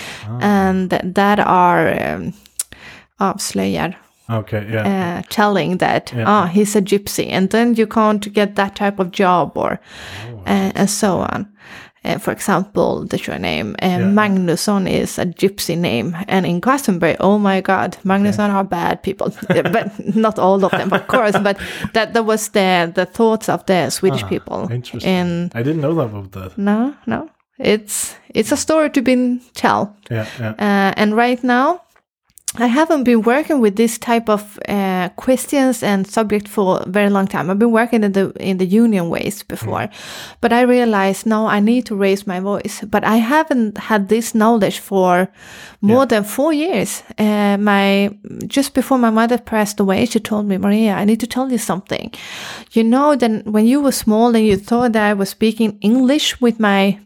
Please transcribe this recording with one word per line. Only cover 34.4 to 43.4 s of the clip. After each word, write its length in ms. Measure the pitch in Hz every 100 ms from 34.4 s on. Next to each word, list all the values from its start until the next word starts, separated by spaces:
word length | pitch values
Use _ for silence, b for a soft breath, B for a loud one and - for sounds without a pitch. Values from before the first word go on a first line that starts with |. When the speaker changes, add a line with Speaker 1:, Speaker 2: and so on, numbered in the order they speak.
| 208 - -
Speaker 2:
uh, 400 | 202 190 185 180 -
questions 680 | - 254 - 285 262 240
and 220 | - 196 190
subject 440 | - 214 208 208
for 320 | - 190 180
a 80 | -
very 200 | 196 202
long 160 | 202 196
time. 200 | 147 147
I've 100 | 196
been 120 | 240
working 320 | 226 233 240
in 80 | 208
the, 220 | 196 190 -
in 180 | - 185
the 80 | 185
union 440 | 208 233 196 170
ways 320 | - - 202
before, 440 | - - - 92 202
Speaker 1:
Mm. 20 | B B B B B
Speaker 2:
but 100 | 233
I 100 | 233
realized, 640 | 247 247 233 208 190 190 220
no, 220 | 214 220
I 140 | 202
need 240 | 208 247 247
to 100 | 202
raise 320 | 196 196 202
my 140 | 180
voice. 420 | 190 202 214 - 214
But 140 | 208 -
I 140 | 220
haven't 560 | 226 302